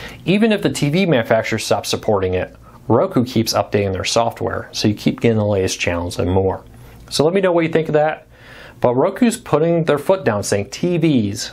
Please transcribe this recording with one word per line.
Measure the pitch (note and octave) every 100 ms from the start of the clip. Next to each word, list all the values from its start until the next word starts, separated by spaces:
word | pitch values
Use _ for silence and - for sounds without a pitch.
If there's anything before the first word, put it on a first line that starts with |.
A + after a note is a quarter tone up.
| - - -
even | G3+ A3+
if | G#3
the | D#3+
T | - C#3+
V | E3 F#3+
manufacturer | C3 A2 A2+ G#2 A2
stops | - G2+ -
supporting | G#2+ - G#2 F#2
it, | F#2 - - - - -
Roku | A2+ F#3+ C3+
keeps | A#2 A#2 A2+
updating | G#2+ - G#2+ G2
their | F#2+ -
software, | A#2 A#2 - F#2+ F#2 -
so | - G#2+
you | G#2
keep | - -
getting | A#2 A2
the | G#2
latest | G2+ F#2 -
channels | F2 E2+ F2+ -
and | F2+
more. | F#2+ F#2+ F2+ - - - - -
So | -
let | D3
me | G3
know | F#3
what | E3+
you | E3
think | E3 D#3
of |
that. | D3+ D#3 D#3 - - - - - -
But | B2 B2
Roku's | E3+ G3 A#3+ G#3
putting | - D3 E3 E3+
their | D#3 C#3+
foot | - F#3+
down, | A#2+ G#2
saying | - G2+ G2+
T | - F3 F3
Vs | D#3+ C3 G2+ G#2+ -